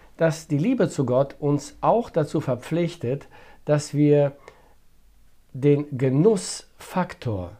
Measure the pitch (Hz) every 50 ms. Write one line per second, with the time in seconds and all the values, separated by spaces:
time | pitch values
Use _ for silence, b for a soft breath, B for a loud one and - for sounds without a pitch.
0 | b b b - 165 160 151 - - - 151 139 160 240 269 240 190 - - -
1 | 139 120 123 131 139 - - - 151 143 147 143 - - - - - 151 190 226
2 | 240 - - 165 151 151 - 160 - - 123 117 - - 160 170 175 165 - -
3 | - 117 135 143 - - B B B B B B B - 147 147 147 - - 143
4 | 147 147 147 147 143 139 139 B B B B B B B B B B _ _ _
5 | _ _ _ _ - - - _ _ _ - 131 127 147 143 143 147 - 139 120
6 | 135 127 127 139 170 226 220 190 - - - - - - - - - - - 185
7 | 175 - - - - 123 104 92 90 87 110 -